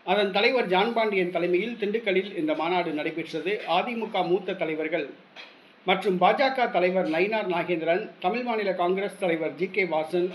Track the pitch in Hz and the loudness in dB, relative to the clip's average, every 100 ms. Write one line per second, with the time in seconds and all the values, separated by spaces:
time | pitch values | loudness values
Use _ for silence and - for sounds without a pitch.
0 | 170 202 202 202 240 254 190 185 220 226 | 0 2 2 2 2 2 2 2 2 2
1 | 214 190 175 175 175 175 226 233 202 226 | 0 0 0 0 0 0 -2 -4 -4 -2
2 | 214 185 202 175 156 151 165 180 170 151 | 0 0 -2 -2 -2 0 0 0 0 -2
3 | 151 156 156 156 165 208 - 175 226 226 | -4 -6 -6 -6 -4 -4 0 0 0 -4
4 | 208 196 170 196 196 185 160 156 156 165 | -4 -2 0 0 -2 -4 -4 -4 -2 -4
5 | 139 - - - - - - - 185 190 | -4 -10 -20 -20 -20 -20 -20 -4 0 2
6 | 214 180 180 240 269 254 233 180 180 185 | 2 4 4 4 2 2 0 2 2 2
7 | 156 160 202 220 185 170 165 170 160 185 | 0 0 0 0 -2 -2 -2 0 2 0
8 | 220 - 180 240 247 220 196 180 175 190 | -2 -4 -2 -2 -2 -2 0 0 0 0
9 | 196 - 185 165 156 151 190 202 175 156 | -2 -2 0 0 -2 -4 -2 0 0 0
10 | 156 180 185 | 0 0 -2